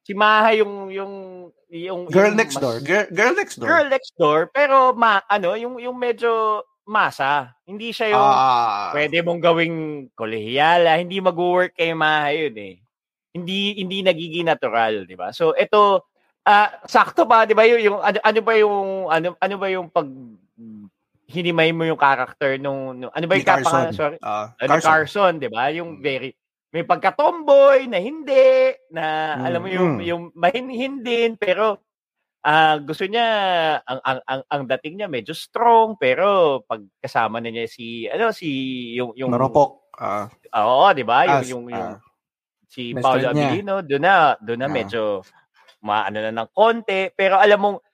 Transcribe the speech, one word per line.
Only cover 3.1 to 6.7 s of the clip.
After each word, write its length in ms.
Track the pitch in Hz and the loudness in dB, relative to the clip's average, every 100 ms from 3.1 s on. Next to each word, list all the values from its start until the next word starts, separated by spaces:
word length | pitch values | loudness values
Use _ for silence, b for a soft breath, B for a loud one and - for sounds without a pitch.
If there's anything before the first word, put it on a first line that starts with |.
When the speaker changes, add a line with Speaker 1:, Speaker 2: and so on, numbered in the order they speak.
Speaker 2:
Girl 220 | 170 233 359 | 0 2 0
Next 200 | 392 - | -4 -6
Door. 120 | 233 | 0
Speaker 1:
Girl 180 | 330 285 | 2 2
Next 260 | 269 - _ | -2 -4 _
Door, 240 | 151 151 170 | 2 2 0
pero 400 | 262 285 269 254 | 0 4 4 4
ma-, 300 | 226 233 196 | 4 2 2
ano, 320 | - 208 180 | 0 -2 0
yung, 220 | 214 233 254 | -4 -6 -8
yung 160 | 247 | -10
medyo 680 | 247 247 233 233 226 220 208 - | -6 -6 -2 -2 0 0 -2 -6